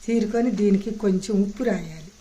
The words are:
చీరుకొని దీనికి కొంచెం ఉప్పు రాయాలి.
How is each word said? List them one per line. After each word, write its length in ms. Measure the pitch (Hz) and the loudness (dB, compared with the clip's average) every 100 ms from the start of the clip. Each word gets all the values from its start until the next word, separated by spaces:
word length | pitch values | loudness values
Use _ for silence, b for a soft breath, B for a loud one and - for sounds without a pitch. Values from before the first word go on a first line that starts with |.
| - | 0
చీరుకొని 420 | 233 208 233 247 | 0 0 0 0
దీనికి 400 | 202 208 196 226 | 2 4 4 2
కొంచెం 500 | 214 208 185 - 208 | -2 0 0 0 0
ఉప్పు 220 | 202 - | 0 0
రాయాలి. 480 | 247 185 165 160 156 - | -2 -2 -6 -14 -18 -20